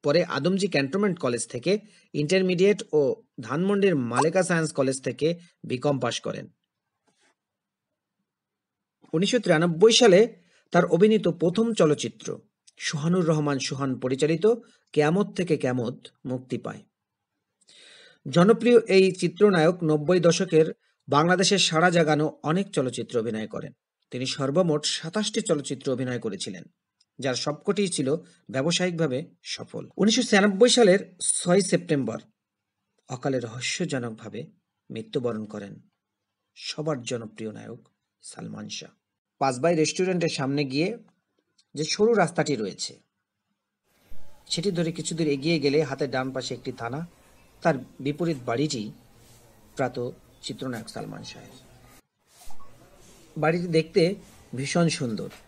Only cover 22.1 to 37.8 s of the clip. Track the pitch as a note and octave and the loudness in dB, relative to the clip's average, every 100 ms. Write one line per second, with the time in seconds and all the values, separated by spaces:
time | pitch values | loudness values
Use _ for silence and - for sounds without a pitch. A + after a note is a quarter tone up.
22.1 | D3 D3+ - C#3 E3+ G3 - B2+ A#2+ A2+ | 2 0 -4 -2 -2 -2 -2 -4 -4 -4
23.1 | A#2+ A2+ G#2+ A2 B2 - _ _ _ _ | -4 -4 -6 -8 -10 -14 _ _ _ _
24.1 | B2+ B2+ - C3+ D3+ F3+ C3 - - D#3+ | -8 -6 -4 0 2 2 0 -2 -6 -6
25.1 | G#3+ G#3 A3+ G#3+ D3+ C3+ C#3+ F3+ E3 B2+ | -4 -4 -4 -2 -2 -2 -6 -4 -4 -4
26.1 | A#2+ A2+ G2+ - F2+ - _ _ _ _ | -4 -6 -8 -10 -12 -18 _ _ _ _
27.1 | - C3 B2 D3+ D3 - G3 G3 - C3 | -6 -4 -4 -6 -6 -4 -2 -2 -2 -2
28.1 | E3 - _ - B2 D3+ F3 F3+ E3+ D#3+ | -2 -6 _ -8 -4 -2 0 -2 -2 -2
29.1 | B2+ E3+ _ - - - A2+ - - G#3 | -2 -8 _ -14 -14 -12 -14 -12 0 2
30.1 | A3+ - G3+ G#3 F#3+ A#3+ B3 G#3 G3 - | 2 2 4 4 6 6 8 6 4 0
31.1 | - - - F3 F#3 G3 B2+ - C#3+ A2+ | -6 -4 -2 2 2 2 -2 0 -2 -2
32.1 | - - _ _ _ _ _ _ _ _ | -6 -14 _ _ _ _ _ _ _ _
33.1 | B2+ C#3+ C3 A2+ A#2+ - - E3 C3+ A#2+ | -6 -2 -2 -4 -8 -6 -4 -4 -4 -6
34.1 | A2 G#2+ G#2 - _ _ _ _ A2+ A2 | -10 -14 -14 -14 _ _ _ _ -12 -6
35.1 | C#3+ A#2+ A2 G#2 G#2 G2+ G#2 _ _ _ | -4 -4 -6 -8 -12 -12 -18 _ _ _
36.1 | _ _ _ _ - - - D3+ C#3 A#2 | _ _ _ _ -16 -12 -8 -6 -6 -6
37.1 | B2 G#2+ - A2 G#2+ A2 A#2 | -8 -10 -12 -12 -12 -16 -18